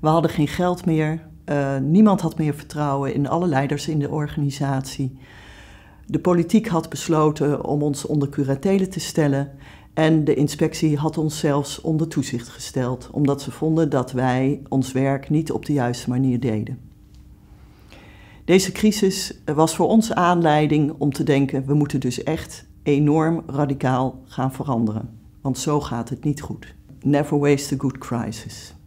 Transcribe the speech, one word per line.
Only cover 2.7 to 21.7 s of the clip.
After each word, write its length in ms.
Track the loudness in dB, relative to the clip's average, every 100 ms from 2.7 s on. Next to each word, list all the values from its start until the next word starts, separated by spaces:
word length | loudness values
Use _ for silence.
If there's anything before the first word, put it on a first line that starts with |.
| -4 -2 0 -2
in 140 | -2 -2
alle 180 | 0 0
leiders 420 | 0 0 -4 -2
in 100 | -2
de 120 | -2
organisatie. 1080 | -4 -4 -2 -4 -2 -2 -2 -4 -6 -8 -8 -20 -20 -20 -20 -20 -20 -20 -20 -6
De 140 | -2
politiek 460 | 2 2 4 4 4
had 220 | -2 -2
besloten 760 | -10 0 4 4 2 0 0
om 180 | -2 -2
ons 220 | 0 -2
onder 240 | 0 0 0
curatele 600 | -2 -2 0 2 2 0
te 120 | -4
stellen 500 | -4 0 2 2 -2 -8 -20 -20 -10
en 300 | 0 4 4
de 100 | 4
inspectie 640 | 2 0 0 -2 0 0 2
had 220 | 0 -2
ons 200 | -4 0
zelfs 420 | 0 0 0 -6
onder 280 | -2 0 0
toezicht 400 | -2 -2 -4 -8
gesteld, 600 | -14 -8 -4 -2 -4 -6
omdat 300 | 0 2 0
ze 80 | -4
vonden 400 | -4 0 2 2
dat 220 | 0 -2
wij 500 | -2 0 2 0 -2 -2
ons 240 | -2 0
werk 380 | 0 0 -2 0
niet 220 | 0 0
op 140 | -6 -2
de 60 |
juiste 360 | 0 0 -2 -4
manier 320 | 0 0 0
deden. 380 | 0 -2 -4 -10 -14 -20 -20 -20 -20 -20 -20 -20 -20 -20 -20 -20 -20 -20 -20 -18
Deze 280 | 2 4 4
crisis 680 | 0 2 2 0 0 -6 -10 -4
was 220 | 2 2 4
voor 120 | 4
ons 240 | 4 4
aanleiding 840 | 2 2 4 4 4 4 2 0 0
om 140 | -4
te 100 | -2
denken: 440 | 0 2 2 -2
"We 80 | 0